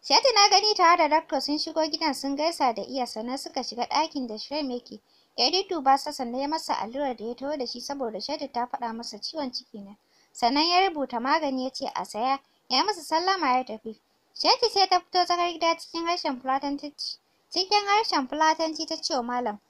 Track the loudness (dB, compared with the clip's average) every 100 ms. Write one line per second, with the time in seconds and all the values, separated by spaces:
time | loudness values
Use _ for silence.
0 | 4 4 6 6 6 6 4 4 6 6
1 | 6 2 2 -4 -2 -4 -2 -2 -2 -2
2 | -4 -2 -4 -2 -2 0 0 0 -6 -4
3 | -4 -6 -6 -8 -6 -8 -8 -6 -2 0
4 | 0 -2 -6 -8 -6 -6 -4 -6 -10 -20
5 | _ _ _ 0 0 0 -2 0 4 4
6 | 2 -6 -6 -4 -4 -4 -4 -4 -4 -4
7 | -4 -4 -8 -6 -6 -4 -6 -8 -8 -6
8 | -4 -6 -6 -6 -6 -4 -4 -4 -6 -6
9 | -10 -10 -10 -6 -6 -8 -14 -16 -16 -20
10 | _ _ _ 0 2 4 4 4 4 0
11 | -4 -2 0 2 2 -2 -4 -6 -6 -6
12 | -6 -4 -2 -2 _ _ _ 0 2 -2
13 | 0 0 2 2 2 2 0 -10 -12 -14
14 | _ _ _ -2 2 4 4 2 4 2
15 | 2 0 2 2 0 0 0 0 -4 -6
16 | -2 -2 -2 -4 -2 -2 -2 -6 -8 -10
17 | -10 -10 _ _ _ -4 2 2 4 2
18 | 2 0 -2 2 4 4 0 -4 -6 -6
19 | -2 -2 -2 -2 -4 -6 _